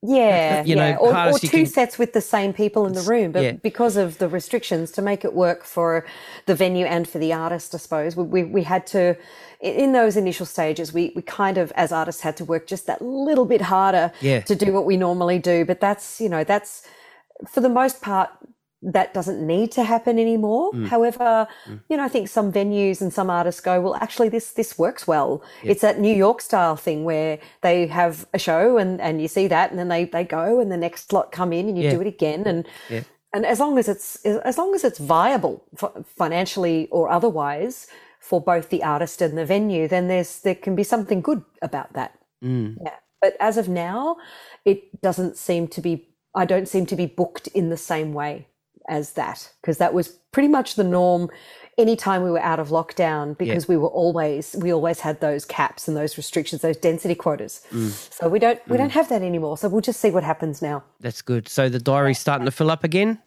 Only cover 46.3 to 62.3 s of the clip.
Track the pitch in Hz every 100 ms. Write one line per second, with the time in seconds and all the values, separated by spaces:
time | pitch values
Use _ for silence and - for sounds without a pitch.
46.3 | 185 180 190 190 190 180 175 175 - 180
47.3 | - - 196 170 165 - 160 156 147 147
48.3 | 147 147 _ _ _ - 156 147 - 139
49.3 | - - _ - 156 175 180 165 - _
50.3 | - 285 285 247 - 190 180 180 175 175
51.3 | - - - - - 226 226 - 185 180
52.3 | 170 - 160 147 160 165 - 170 156 147
53.3 | 147 180 175 160 175 151 - 170 170 156
54.3 | 143 156 - 175 170 160 165 156 151 156
55.3 | 143 - - 147 - - 156 151 - 143
56.3 | - 151 160 165 160 175 165 190 170 -
57.3 | 147 104 - - 117 110 101 - - 170
58.3 | 202 233 233 - 240 277 285 320 233 185
59.3 | 170 156 156 208 202 214 233 - 175 160
60.3 | 160 160 143 151 147 - _ 120 117 -
61.3 | 123 107 - 131 123 117 139 139 131 -